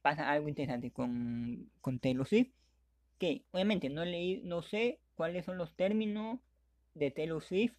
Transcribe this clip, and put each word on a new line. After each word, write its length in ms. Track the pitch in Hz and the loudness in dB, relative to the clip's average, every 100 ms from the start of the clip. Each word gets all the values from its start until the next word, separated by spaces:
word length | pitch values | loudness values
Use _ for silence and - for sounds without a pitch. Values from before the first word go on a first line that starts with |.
pasa 300 | - 151 139 | 0 2 2
algo 180 | 147 151 | 2 0
interesante 420 | 147 131 120 120 | -2 -2 -2 -4
con, 760 | - 123 120 120 120 120 120 - _ | -4 -2 -2 -2 -2 -4 -6 -10 _
con 180 | - 127 | -4 -2
Taylor 280 | 131 127 135 | 0 0 4
Swift, 240 | 220 247 _ _ _ _ _ _ - | 4 4 _ _ _ _ _ _ -4
que 260 | 180 - _ | -2 -2 _
obviamente 380 | 180 196 220 131 | -2 0 2 0
no 140 | 147 | -4
leí, 380 | 175 175 180 190 | -4 -2 -2 -2
no 180 | 175 170 | -4 -6
sé 380 | 165 214 240 311 _ - | -4 0 0 -2 _ -4
cuáles 300 | 165 180 175 | -2 -2 -6
son 120 | 185 | -4
los 180 | 165 - | -6 0
términos 640 | 185 214 214 208 220 247 _ _ _ _ _ 156 | 2 4 0 -2 -4 -6 _ _ _ _ _ -2
de 160 | 143 | -2
Taylor 320 | 147 160 160 | 0 -2 -2
Swift 320 | - 185 240 | -2 2 2